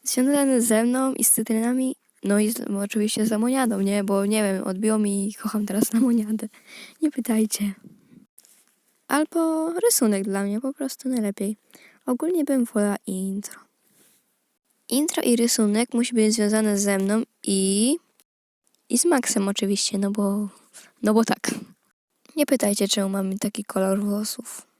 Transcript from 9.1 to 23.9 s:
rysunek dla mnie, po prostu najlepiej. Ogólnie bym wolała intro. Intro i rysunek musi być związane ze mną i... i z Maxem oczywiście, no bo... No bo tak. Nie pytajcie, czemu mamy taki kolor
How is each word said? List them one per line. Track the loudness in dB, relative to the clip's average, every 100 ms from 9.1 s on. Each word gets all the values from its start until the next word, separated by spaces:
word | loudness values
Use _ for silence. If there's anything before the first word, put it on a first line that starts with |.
| 0 0 0 0 0 -2 0
rysunek | 2 4 2 2
dla | -2 -2
mnie, | -2 -2
po | -4
prostu | -6 -8 -6 -4
najlepiej. | -2 -2 -2 -6 -6 _ -20 -20 _ -4
Ogólnie | -2 0 0
bym | 0 0 0
wolała | 0 0 -2 -6
intro. | -6 -4 -6 -10 -18 _ _ _ _ _ _ _ _ _ _ _ _ -4
Intro | 0 0 0
i | 2 2
rysunek | 2 2 2 2 0
musi | 0 0 2
być | 2
związane | 2 2 2 2 0
ze | 0 0
mną | 2 0 -2 _
i... | -2 0 2 2 2 0 _ _ _ _ _ _ _ _ _
i | 0
z | 2
Maxem | 2 0 -2 0
oczywiście, | -2 -2 -2 -2 -2
no | -2
bo... | -2 -2 -2 -6 -12 _ -20 -20 _
No | 2
bo | 4
tak. | 2 0 -2 -6 -10 -20 _ _ _ _ _ -2
Nie | 0
pytajcie, | 2 0 0 0
czemu | 0 0
mamy | -2 -2 -4
taki | -4 -6
kolor | -4 -2 0